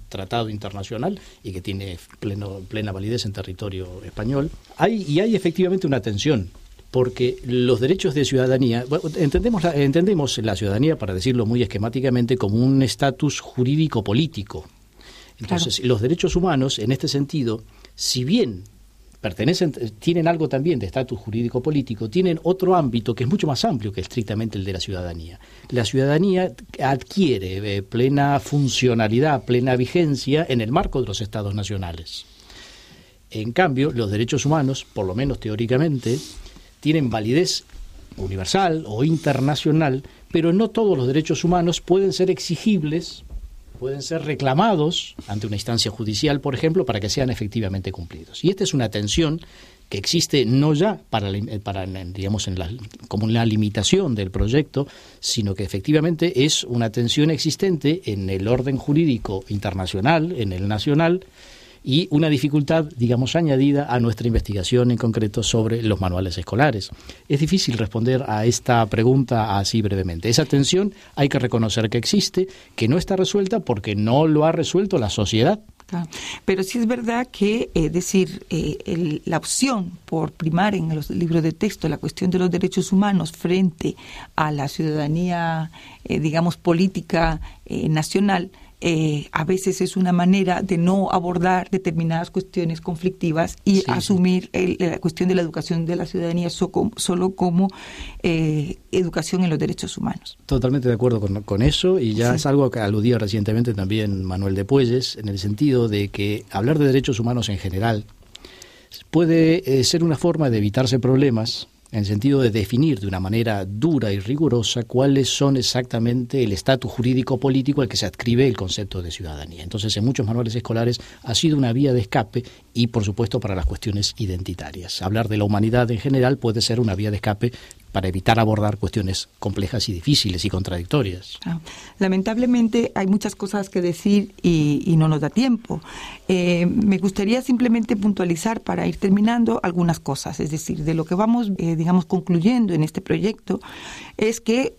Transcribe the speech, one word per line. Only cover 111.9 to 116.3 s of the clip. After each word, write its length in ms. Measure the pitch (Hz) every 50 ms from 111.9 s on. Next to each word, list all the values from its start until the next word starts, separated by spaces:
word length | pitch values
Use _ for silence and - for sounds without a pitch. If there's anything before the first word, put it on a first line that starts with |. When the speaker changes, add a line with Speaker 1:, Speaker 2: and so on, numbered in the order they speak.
Speaker 1:
en 80 | - 110
el 80 | 101 98
sentido 340 | 107 104 110 139 143 139
de 80 | 131 117
definir 500 | 101 113 98 - - 120 147 165 135 104
de 80 | 101 98
una 140 | 92 90
manera 420 | 92 95 104 113 117 113 107 101 95
dura 480 | 95 101 107 127 165 160 135 113 107
y 80 | 98 98
rigurosa 640 | 92 104 135 147 165 143 120 120 110 - - 123 110
cuáles 460 | - - 123 135 139 139 139 131 120
son 260 | - - 143 139 139
exactamente 880 | 131 123 - - 127 127 123 - 117 113 120 120 127 120 123